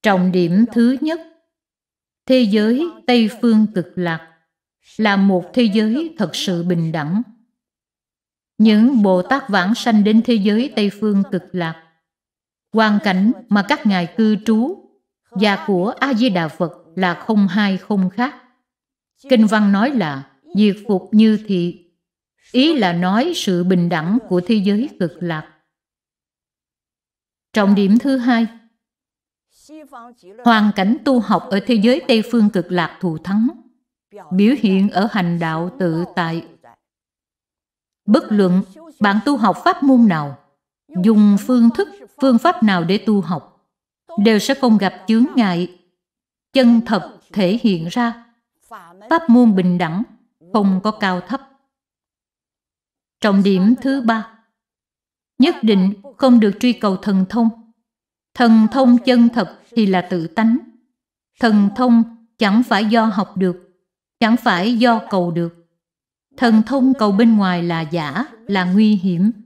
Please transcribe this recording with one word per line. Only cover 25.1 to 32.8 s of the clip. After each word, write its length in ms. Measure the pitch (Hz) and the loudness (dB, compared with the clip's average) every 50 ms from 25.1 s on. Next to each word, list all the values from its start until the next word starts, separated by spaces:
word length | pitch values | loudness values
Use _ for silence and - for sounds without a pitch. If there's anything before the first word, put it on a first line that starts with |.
| - - | -6 -8
Lạc. 320 | 180 170 160 156 151 - _ _ _ _ _ _ _ _ _ _ _ _ _ _ _ _ _ _ _ _ _ _ _ _ _ _ _ _ _ _ _ _ _ _ _ _ _ _ _ _ _ | -8 -8 -8 -8 -10 -16 _ _ _ _ _ _ _ _ _ _ _ _ _ _ _ _ _ _ _ _ _ _ _ _ _ _ _ _ _ _ _ _ _ _ _ _ _ _ _ _ _
Trọng 220 | 220 202 196 202 | 0 2 2 2
điểm 240 | 196 202 190 208 240 | 2 2 2 2 2
thứ 180 | - 277 269 | 2 0 -4
hai, 300 | 262 240 247 247 226 233 220 - - _ _ _ _ _ _ _ _ _ _ _ _ _ _ _ _ _ _ _ _ _ - 311 311 302 269 277 240 233 247 240 _ _ 180 202 226 247 | -2 0 -2 0 0 -2 -4 -6 -18 _ _ _ _ _ _ _ _ _ _ _ _ _ _ _ _ _ _ _ _ _ -20 -20 -20 -20 -20 -20 -20 -20 -20 -20 _ _ -20 -20 -4 0
hoàn 260 | 240 226 214 208 214 202 | 0 2 2 0 -2 -2
cảnh 220 | - 190 196 247 311 - | -2 -2 -2 -2 -2 -2
tu 140 | - 262 247 | 0 0 0
học 280 | 208 - 220 170 - - | 0 -2 -2 -4 -2 -4
ở 100 | 196 196 - | -4 -4 -2
thế 100 | - 240 | 0 0
giới 260 | 220 196 240 254 330 - | 2 2 2 0 0 0
Tây 160 | - 254 220 208 - | 0 -2 -2 0 -2
Phương 180 | - 240 208 208 | 0 2 2 2
Cực 220 | 208 185 170 - | 0 -2 -6 -2
Lạc 260 | 180 180 | -4 -4